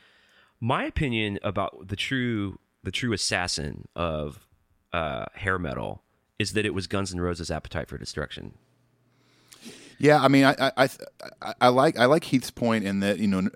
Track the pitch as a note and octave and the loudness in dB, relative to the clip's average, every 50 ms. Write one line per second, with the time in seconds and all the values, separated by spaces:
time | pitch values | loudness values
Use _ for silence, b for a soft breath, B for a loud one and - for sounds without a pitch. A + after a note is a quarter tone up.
0 | b b b b b b b b b b b b A2+ A#2 C3+ F3 B3+ D#4 - - | b b b b b b b b b b b b -4 -2 -2 -2 -4 -4 -4 -4
1 | D#3+ C3 A#2 A2 G#2+ G#2 G2+ F#2+ - G#2 F#2 G#2 F#2+ - - - - F#2+ G2+ - | -2 -2 0 0 -2 -2 -4 -4 -6 -4 -4 -4 -4 -6 -6 -10 -12 -10 -8 -6
2 | - - C#3 C3 B2 A#2+ A#2 G#2+ G2+ G2 F#2 - _ _ _ _ - F#2+ - - | -6 -4 -4 -4 -2 -2 -2 -2 -4 -6 -8 -10 _ _ _ _ -10 -8 -6 -4
3 | - A#2+ G#2+ F#2 - - A2 F#2+ F2 E2+ - - D2 D2 - - - - - - | -4 -2 -2 -2 -2 -2 -2 -2 -2 -2 -4 -4 -6 -6 -8 -10 -14 -12 -8 -6
4 | E2+ E2+ D#2 D2+ D2+ D2 C#2+ - _ _ _ _ _ _ _ _ _ _ - E2+ | -4 -4 -4 -4 -6 -8 -10 -14 _ _ _ _ _ _ _ _ _ _ -6 -4
5 | D#2+ D2+ C2+ A#1 - - - - G2 G2 F#2+ F2+ F2 D2+ B1 B1 G#1+ G1+ G1+ - | -4 -4 -4 -6 -8 -10 -12 -8 -4 -2 -2 -2 -2 -4 -6 -6 -6 -8 -10 -12
6 | _ _ _ _ _ _ _ - G#2+ F#2+ F#2+ A2 G2+ G#2 D2 F#2+ F2+ - - G2 | _ _ _ _ _ _ _ -6 -4 -2 -2 -2 -2 0 -2 -4 -4 -4 -4 -4
7 | G2 F#2 F#2 F2 F2 F2 F2 E2 E2 D#2 E2 D2+ - - - E2+ C#2 - - - | -4 -4 -4 -4 -2 -2 -4 -4 -6 -6 -6 -8 -8 -8 -8 -8 -8 -8 -10 -12
8 | - - - D#2 C#2+ - - - - G1+ - _ _ _ _ _ _ _ _ _ | -12 -10 -8 -8 -8 -8 -10 -14 -14 -16 -18 _ _ _ _ _ _ _ _ _
9 | _ _ _ B B B B B B B B B B B B B B B B B | _ _ _ B B B B B B B B B B B B B B B B B
10 | C3 C#3+ D3 D3 C3 C3+ C#3 C#3 C#3 C3+ C#3+ - C3 C3+ - - C3+ C3 - - | 4 6 6 6 6 6 6 8 6 6 4 4 2 0 2 2 2 2 0 -6
11 | - - _ - - - - - - G#2 A2 - A#2+ B2 B2 B2+ C3+ E3 - G#2+ | -18 -20 _ -18 -18 -18 -16 -14 -12 -10 0 4 4 6 6 6 6 4 4 6
12 | B2 B2+ D3 E3+ - - C3+ B2+ - - - - A#2+ A#2 A2+ A2 G2 G2 G2 G2 | 6 6 6 4 2 2 0 0 0 -2 -6 -2 0 2 2 2 0 0 0 0
13 | G2 G2+ - D#2+ G#2+ G2+ F#2+ F#2 F#2 - - | 2 0 2 2 2 2 2 2 0 0 0